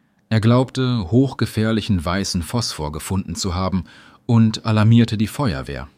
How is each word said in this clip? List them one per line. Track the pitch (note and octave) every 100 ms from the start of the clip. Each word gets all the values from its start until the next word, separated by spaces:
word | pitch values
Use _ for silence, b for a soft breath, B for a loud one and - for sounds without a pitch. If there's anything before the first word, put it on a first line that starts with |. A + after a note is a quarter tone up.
| _ _ -
Er | A2
glaubte, | A2+ B2 B2+ C3 B2+ A#2+ E2+
hochgefährlichen | A#2+ C3+ - A2+ - A2 A2 G#2 F#2+ D#2+
weißen | F#2+ F#2+ F2+
Phosphor | D#2+ A#2+ - - D2
gefunden | D2+ - F#2+ -
zu | E2 G2 F2
haben | F#2+ F#2 - B B B -
und | A#2 A2 - A2+
alarmierte | G#2+ A2 A#2 A2+ G#2
die | G#2+
Feuerwehr. | - C3+ C2+ C2 C2 C2+